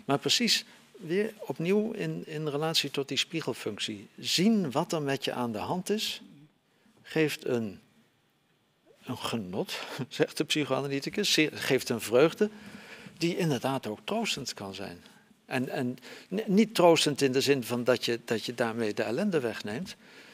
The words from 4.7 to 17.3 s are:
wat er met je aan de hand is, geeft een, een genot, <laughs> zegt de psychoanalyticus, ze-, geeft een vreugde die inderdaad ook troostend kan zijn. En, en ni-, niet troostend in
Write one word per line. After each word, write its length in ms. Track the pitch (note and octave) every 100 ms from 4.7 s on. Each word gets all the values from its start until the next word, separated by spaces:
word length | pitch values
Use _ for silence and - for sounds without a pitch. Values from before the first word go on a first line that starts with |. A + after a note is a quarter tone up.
wat 200 | C#3 E3+
er 100 | E3
met 240 | C#3 C3+ -
je 80 |
aan 180 | - B2
de 60 | G#2+
hand 320 | A2+ F3+ -
is, 320 | G#3+ - - - C#3+ D3+ _ _ _ _ _
geeft 440 | - D#3 D3+ - -
een, 340 | A#2+ A2 - _ _ _ _ _ _ _ _ _ _ _ _ -
een 120 | A#2+
genot, 640 | - A#2 F2+ G2 - - - -
<laughs> 140 | B2+
zegt 280 | - D#3 -
de 60 |
psychoanalyticus, 920 | D3+ D#3 C3 C3 C#3 C#3 D3+ G#3 G3+
ze-, 160 | - D3+
geeft 360 | - - C3 -
een 120 | A#2
vreugde 480 | G2+ A#2+ D#3+ - G#3 - - - - - - -
die 200 | E3+ F#3+
inderdaad 500 | E3 B2 C3 C3+ A2
ook 120 | G#2
troostend 500 | - G#3+ G#3 D3 B2
kan 200 | - G2
zijn. 300 | F#2+ F#2+ F2 - - _ _ -
En, 240 | C3 C3
en 280 | D3+ B2 B2+ - - -
ni-, 160 | G3 A3
niet 280 | G3 A3 -
troostend 460 | F3 D#3 D3+ C3+
in 100 | C#3